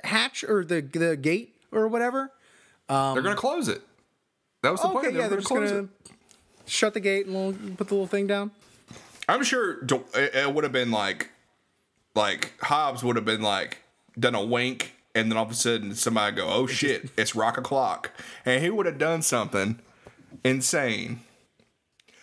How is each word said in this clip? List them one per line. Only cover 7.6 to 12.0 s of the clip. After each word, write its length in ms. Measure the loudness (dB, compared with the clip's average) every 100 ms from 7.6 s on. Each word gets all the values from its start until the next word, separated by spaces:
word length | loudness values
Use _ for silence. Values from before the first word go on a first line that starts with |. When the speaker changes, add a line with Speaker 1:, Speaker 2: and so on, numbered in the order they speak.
| -10 -6
Speaker 1:
put 120 | -2
the 60 |
little 120 | -2 0
thing 200 | -2 0
down. 240 | 0 -2 -10 -20 -20 _ -20 -20 -6 0
Speaker 2:
I'm 140 | 2
sure 360 | 2 0 0 -4
d-, 180 | -2 -2 0
it, 200 | 0 2
it 200 | 2 2
would 80 | 0
have 80 | 0
been 180 | 0 2
like, 400 | 2 0 -4 -8 _ _ _ _ _ _ _